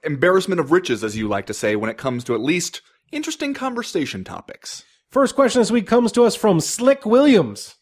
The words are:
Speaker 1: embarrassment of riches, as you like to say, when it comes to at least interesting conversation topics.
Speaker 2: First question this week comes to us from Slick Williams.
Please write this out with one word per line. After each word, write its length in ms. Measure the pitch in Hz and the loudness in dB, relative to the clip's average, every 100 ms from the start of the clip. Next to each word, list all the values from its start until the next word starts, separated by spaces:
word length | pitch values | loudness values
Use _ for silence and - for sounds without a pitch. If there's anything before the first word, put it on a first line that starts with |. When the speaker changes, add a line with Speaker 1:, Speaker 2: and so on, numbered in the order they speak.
Speaker 1:
embarrassment 560 | 160 143 170 190 185 180 | -6 0 2 2 2 -4
of 100 | 139 | 2
riches, 300 | 170 180 117 | 2 2 -4
as 140 | 110 107 | -4 -4
you 100 | 107 | -4
like 200 | 101 101 | -4 -6
to 80 | |
say, 200 | 104 110 | -4 -2
when 140 | 107 110 | -2 -4
it 60 | 113 | -4
comes 260 | 135 123 | -6 -6
to 100 | 120 | -4
at 60 | 120 | -4
least 420 | 127 180 170 - _ _ _ | 0 -2 -4 -10 _ _ _
interesting 440 | 294 311 311 285 | -8 -8 -6 -6
conversation 680 | 277 262 240 226 185 135 98 | -6 -6 -6 -6 -4 -4 -8
topics. 600 | 92 92 - - - - _ _ _ | -12 -14 -16 -20 -18 -18 _ _ _
Speaker 2:
First 260 | 262 269 | 0 0
question 280 | - 262 254 | 2 2 2
this 80 | 220 | 2
week 160 | 233 190 | 0 2
comes 260 | 233 233 | 2 2
to 120 | - | 4
us 120 | 240 233 | 2 4
from 240 | 220 175 | 2 2
Slick 460 | - - 247 277 214 | 0 0 2 2 2
Williams. 720 | 240 294 226 131 101 - _ | 4 6 6 2 -6 -16 _